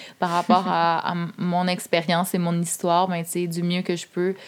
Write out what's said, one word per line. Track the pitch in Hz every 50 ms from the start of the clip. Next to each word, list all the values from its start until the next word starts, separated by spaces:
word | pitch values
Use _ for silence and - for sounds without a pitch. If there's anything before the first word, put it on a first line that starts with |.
| - - -
par | - 185 175
rapport | 170 175 170 - 180 185 190
à, | 185 175 165 170 170 165 160 -
à | -
m-, | 175 175 170 165 -
mon | - - 180 175 175 180
expérience | 180 180 185 - - - 170 160 160 175 170 185 - -
et | 180
mon | 175 170 170 170
histoire, | 170 165 - - - 175 170 175 185
ben, | 185 180 170 165
tu | 170
sais, | - 180 180
du | 175 165 175
mieux | 170 175 175 180 185
que | - 175
je | 170 -
peux, | - - 175 180 185 190 185 -